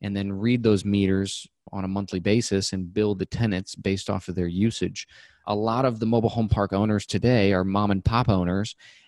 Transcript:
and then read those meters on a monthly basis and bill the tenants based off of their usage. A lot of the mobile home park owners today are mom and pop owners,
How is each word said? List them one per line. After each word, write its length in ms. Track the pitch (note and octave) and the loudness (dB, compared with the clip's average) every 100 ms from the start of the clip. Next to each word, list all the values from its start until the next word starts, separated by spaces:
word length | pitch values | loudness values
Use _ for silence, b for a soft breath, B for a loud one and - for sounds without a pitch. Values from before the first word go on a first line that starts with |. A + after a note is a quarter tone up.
and 120 | G2+ | -6
then 160 | G2+ G2 | -4 -4
read 320 | G2 A2+ B2 | -2 0 2
those 220 | A2+ G2+ | 4 4
meters 640 | G2 G2+ F#2+ F#2+ G2 - - _ - | 2 2 2 2 -2 -6 -14 _ -14
on 120 | G2 | -8
a 40 | F#2+ | -4
monthly 320 | G2 G2+ F#2 | -4 -4 -2
basis 520 | G2+ A2 - G2 - | 2 2 2 -2 -2
and 200 | F#2+ F2 | -4 -4
bill 220 | G#2 G#2+ | -2 0
the 120 | G2 F#2 | -2 -4
tenants 480 | - A2+ F#2 F#2 | -2 -2 -2 -6
based 360 | - G2 F#2+ - | -6 -4 -4 -4
off 180 | G2 - | -6 -4
of 60 | |
their 120 | F2+ F2 | -4 -2
usage. 600 | F2+ A2+ - F2+ - - b b b - | 0 0 0 -6 -6 -16 b b b -4
A 80 | |
lot 300 | G#2 A2+ A#2 | -2 0 0
of 140 | C3 A2+ | 0 0
the 80 | A2+ | 0
mobile 220 | A#2 A2+ | 2 2
home 200 | A#2 A2 | 0 0
park 240 | - G2 | 2 2
owners 340 | G2 G#2+ G#2 - | 2 2 0 -2
today 460 | G2 A#2+ B2 G2 | 0 2 4 4
are 120 | F#2 | 2
mom 260 | F#2+ G2 G#2 | 2 0 0
and 140 | G2 | 2
pop 240 | - A#2 B2+ | 2 2 2
owners, 480 | F#2+ F2 F#2+ G#2+ - b b | 2 2 -2 -4 -10 b b